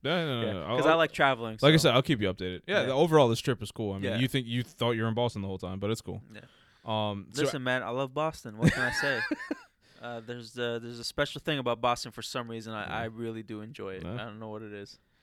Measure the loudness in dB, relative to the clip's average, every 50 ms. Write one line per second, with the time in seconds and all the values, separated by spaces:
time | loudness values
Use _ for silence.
0 | -2 0 0 0 0 0 -2 -2 -2 -2 -2 -4 -4 -2 0 2 4 4 6 6
1 | 4 2 2 4 4 4 4 2 -2 -8 -4 4 6 8 8 8 6 6 6 6
2 | 4 4 2 2 2 -2 0 -2 -4 -6 -6 -8 -4 0 0 2 2 2 4 4
3 | 4 8 8 8 8 8 6 2 2 -2 -2 -2 -4 -12 -6 -6 -4 -4 -4 -4
4 | -4 -2 0 2 0 2 0 -2 -2 0 -4 -4 -4 -4 -4 -2 0 2 2 2
5 | 2 0 2 2 0 0 0 -2 -6 -6 -6 -6 -6 -8 -6 -4 -2 -2 -2 -2
6 | -4 -10 -10 -10 -12 -14 -20 -20 -20 -20 _ _ _ _ _ _ _ -4 -2 -2
7 | 0 -2 -2 -6 -10 -8 -2 0 0 0 0 -2 -2 0 0 0 -2 -2 -4 -4
8 | -4 -4 -4 -4 -4 -4 -4 -8 -14 -14 -8 4 4 4 4 4 -2 -2 -2 -2
9 | -2 0 0 -2 -2 -4 -4 -6 -6 -10 -10 -10 -10 _ _ _ _ _ _ -16
10 | -14 -12 -12 -12 -10 -12 -12 -12 -12 -14 -6 -4 -2 -2 -2 -4 -6 -8 -10 -8
11 | -10 -8 -2 -2 -2 -2 -2 -8 -4 -2 -2 0 0 0 0 2 2 2 2 0
12 | -2 -10 -10 -12 -12 -8 -6 -6 -6 -6 -8 -10 -8 -8 -8 -6 -6 -4 -4 -4
13 | -4 -6 -6 -6 -6 -6 -6 -8 -8 -10 -10 -10 -10 -12 -12 -10 -10 -8 -8 -8
14 | -8 -8 -8 -8 -8 -10 -12 -12 -12 -10 -10 -10 -10 -10 -12 -12 -12 -14 -16 _
15 | _ _ _ _